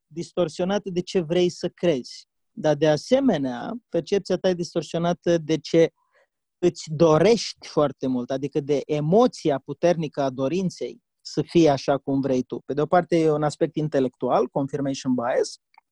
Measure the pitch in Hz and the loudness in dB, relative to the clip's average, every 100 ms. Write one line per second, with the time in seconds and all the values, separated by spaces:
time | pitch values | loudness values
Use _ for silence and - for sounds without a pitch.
0 | _ 151 165 - 165 - 180 202 196 180 | _ -12 -6 -4 -4 -2 -2 -2 -4 -6
1 | - 190 156 175 180 - 175 - 175 135 | -4 -4 0 0 0 -2 -8 -2 -2 -2
2 | - - - _ _ - 156 147 156 151 | -4 -16 -20 _ _ -4 0 2 2 2
3 | - 262 269 156 131 120 120 240 - 170 | 2 2 4 2 -2 -6 -8 -12 -6 -6
4 | - 196 - 180 185 175 170 165 147 165 | -2 -2 -2 -2 0 -2 -4 -6 -6 -4
5 | 170 175 175 170 151 156 - 165 160 - | -2 -2 0 0 0 -4 2 2 2 0
6 | _ _ _ _ _ _ 175 - 156 151 | _ _ _ _ _ _ -2 -2 -6 2
7 | 165 156 190 226 - - - 160 147 - | 4 6 4 4 0 -12 -6 0 0 -2
8 | 131 127 123 135 139 156 139 139 - 151 | -4 -4 -4 -6 -4 -4 -2 -2 -2 -4
9 | 151 208 254 - 160 135 - 143 170 165 | 2 4 4 2 -2 -2 -4 -2 0 0
10 | 147 147 135 131 135 180 180 - 123 - | -2 -4 -4 -2 -2 -2 -4 -4 -10 -12
11 | _ _ - - - 175 156 135 - 139 | _ _ -8 -6 0 4 6 4 0 -2
12 | - 139 131 127 - 117 - 139 151 180 | -2 -2 0 -2 -2 -8 -6 -4 2 2
13 | 165 170 160 151 151 - 156 - 151 143 | 4 2 2 2 -2 -2 -4 -2 -2 0
14 | 127 - 123 170 - 156 135 139 139 135 | 0 -2 -2 0 0 -4 -4 -4 -4 -4
15 | 131 123 120 466 - - _ _ _ | -2 -2 0 -2 -4 -8 _ _ _